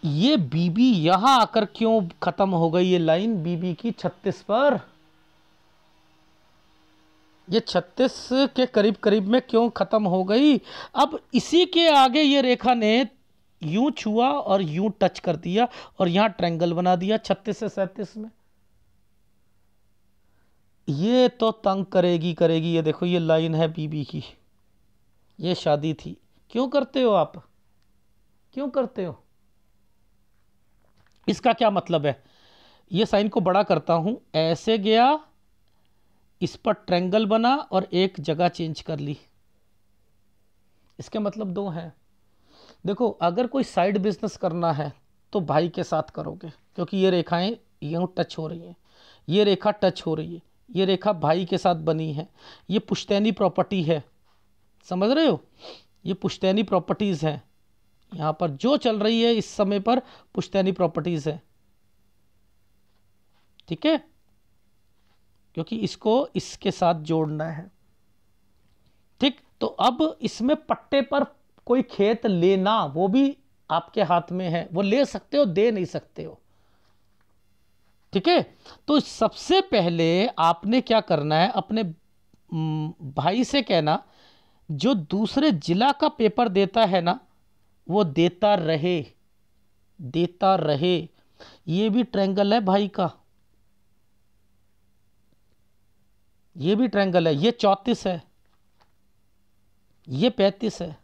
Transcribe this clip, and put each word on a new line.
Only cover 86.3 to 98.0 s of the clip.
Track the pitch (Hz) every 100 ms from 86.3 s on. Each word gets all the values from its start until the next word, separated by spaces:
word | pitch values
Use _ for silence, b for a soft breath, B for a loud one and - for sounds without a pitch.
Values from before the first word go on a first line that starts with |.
| - 240
देता | 185 196 233 220
है | 185
ना, | 170 226 _ _ _ _ _ _ -
वो | 185
देता | 196 143 170 175 208 208
रहे, | 160 160 170 175 131 _ _ _ _ _ _ _ _ _
देता | 139 151 175 - 190 190
रहे। | 151 147 175 175 165 _ _ B B B -
ये | 165 220
भी | 208 240
ट्रायंगल | 190 196 196 202
है | 226
भाई | 196 196 202
का, | - 175 - _ _ _ _ _ _ _ _ _ _ _ _ _ _ _ _ _ _ _ _ _ _ _ _ _ _ _ _ _ _ _ _ _ -
ये | 143 208
भी | 254
ट्रायंगल | 196 196 180 160
है, | 143
ये | 196
चौंतीस | 233 208 196 - 233